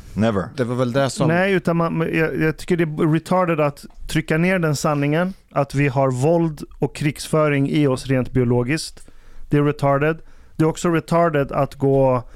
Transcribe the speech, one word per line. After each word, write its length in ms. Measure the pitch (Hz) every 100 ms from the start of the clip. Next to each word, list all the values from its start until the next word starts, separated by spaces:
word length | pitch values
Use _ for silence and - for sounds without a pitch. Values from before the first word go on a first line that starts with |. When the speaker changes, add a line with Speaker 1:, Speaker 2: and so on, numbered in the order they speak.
| -
Speaker 1:
never. 340 | - 113 101 82 -
Speaker 2:
Det 80 |
var 100 | 117 123
väl 160 | 123
det 180 | 131 135
som 180 | - 147
Speaker 3:
Nej, 240 | 170 196
utan 240 | 185 175 170
man, 220 | 165 160
men 200 | 160 165
jag, 220 | 156 139
jag 160 | 156 147
tycker 200 | - 175
det 60 |
är 280 | 165 151 165
retarded 480 | 160 - 185 180 156
att 240 | 147 143 - - -
trycka 300 | 156 - 160
ner 200 | 180 190
den 180 | 160 139
sanningen, 580 | 165 147 143 156 185 190 -
att 220 | 143 139
vi 140 | 135 143
har 220 | 127 135
våld 520 | 127 143 170 165 147 - -
och 160 | 147 -
krigsföring 720 | 147 - - 160 151 143 139
i 160 | 156 143
oss 200 | 127 -
rent 260 | 131 120
biologiskt. 760 | 127 120 123 123 156 - - - - - - -
Det 60 | 147
är 60 |
retarded. 560 | 147 147 139 139 151 165 - - - -
Det 80 |
är 40 | 160
också 200 | 156 180
retarded 640 | 160 - 170 170 147 139
att 220 | - 135
gå 300 | - 139 135 135
och 160 | 127 -